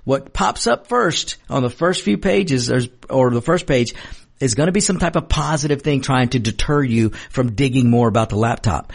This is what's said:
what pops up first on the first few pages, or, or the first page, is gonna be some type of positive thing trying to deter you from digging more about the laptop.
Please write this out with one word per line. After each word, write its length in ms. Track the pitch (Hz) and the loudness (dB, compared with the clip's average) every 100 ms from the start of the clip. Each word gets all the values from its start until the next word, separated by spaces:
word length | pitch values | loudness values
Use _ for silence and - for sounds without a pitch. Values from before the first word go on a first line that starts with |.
what 280 | - 135 135 | -2 -2 -2
pops 340 | - 202 - 233 | -2 -2 0 0
up 200 | 233 - | -2 0
first 500 | 247 202 - - - - | 0 0 -2 -6 -10 -6
on 120 | 135 | -2
the 80 | 123 | -2
first 320 | - 165 180 | 0 -2 0
few 140 | - 202 | 0 0
pages, 540 | 196 196 185 131 120 | 2 0 2 0 0
or, 100 | 123 120 - - | -2 -2 -8 -4
or 200 | 131 127 | 2 2
the 120 | 120 | 2
first 240 | 139 175 - | 0 -2 2
page, 280 | 131 120 - - - - - | 0 0 -4 -16 -18 -18 -4
is 160 | 135 | -2
gonna 180 | 104 160 | 0 0
be 80 | 190 | 2
some 180 | - 180 | 0 0
type 180 | 170 160 | 0 -2
of 120 | 160 | -2
positive 540 | 156 143 156 147 139 | -2 0 -2 -2 -2
thing 180 | 151 139 | 0 -2
trying 280 | 131 127 120 | 0 0 2
to 100 | 127 | 0
deter 440 | 107 - - 147 | -2 -2 0 0
you 280 | 135 113 110 - - | 2 2 0 -2 -8
from 240 | - 123 | -4 -2
digging 360 | 101 139 127 120 | 0 0 2 4
more 180 | 120 117 | 4 4
about 200 | 110 110 | 2 0
the 80 | 101 | 0
laptop. 560 | 113 117 - 80 - | -2 0 -2 -2 -6